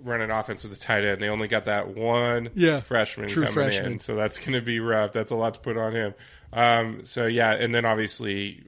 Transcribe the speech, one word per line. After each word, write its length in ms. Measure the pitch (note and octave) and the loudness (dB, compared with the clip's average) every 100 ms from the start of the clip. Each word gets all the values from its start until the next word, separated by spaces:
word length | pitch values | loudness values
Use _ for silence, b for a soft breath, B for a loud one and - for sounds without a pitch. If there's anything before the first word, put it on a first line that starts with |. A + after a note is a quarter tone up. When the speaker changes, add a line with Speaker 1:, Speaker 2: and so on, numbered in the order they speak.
Speaker 1:
run 180 | B2 A#2 | -4 -2
an 100 | A2 | -2
offense 340 | A2 G#2+ G2+ | -2 -4 -6
with 80 | G#2+ | -10
a 40 | G2 | -8
tight 260 | - G#2+ | 0 2
end, 180 | G2+ G2 | 2 0
they 60 | G#2 | 0
only 200 | G#2+ G#2+ | -2 0
got 160 | A2 | 0
that 300 | G#2+ G#2 G2 G#2+ | 0 -2 -2 -2
one 540 | A#2 A#2+ A#2+ A#2+ A#2 | 0 2 2 0 -2
Speaker 2:
Yeah, 260 | F#3+ E3 C#3+ | 2 2 2
Speaker 1:
freshman 460 | - A#2+ G#2+ - G#2 | 0 0 0 -2 -4
Speaker 2:
true 160 | D#3+ | 0
Speaker 1:
coming 100 | C#3+ | 0
Speaker 2:
freshman. 380 | D3 C3+ G2 G2 | 2 0 0 -2
Speaker 1:
in. 60 | A#2 | -6
So 160 | - G#2+ | -4 -2
that's 220 | G#2+ - | -2 -4
gonna 220 | - B2+ | -4 -2
be 180 | A#2 A#2 | 0 -2
rough. 320 | A#2 A2 G#2 | 2 2 2
That's 180 | A2 G#2+ | 0 -2
a 60 | A2+ | 0
lot 180 | G2+ | 0
to 60 | - | -2
put 160 | - A2+ | -4 -2
on 160 | A2 | -2
him. 200 | A2+ G#2 - b b b | -2 -4 -6 b b b
Um, 520 | A#2+ A#2+ A#2 A2+ A2 - | 4 6 6 2 -6 -8
so 200 | B2+ A2+ | -2 0
yeah, 260 | A#2+ A2+ | 4 4
and 220 | G#2+ A#2 | 4 2
then 100 | A#2 A2+ | 2 2
obviously, 760 | A2 G#2+ - G#2+ G2 G2+ - | 2 -2 -4 -4 -4 -6 -10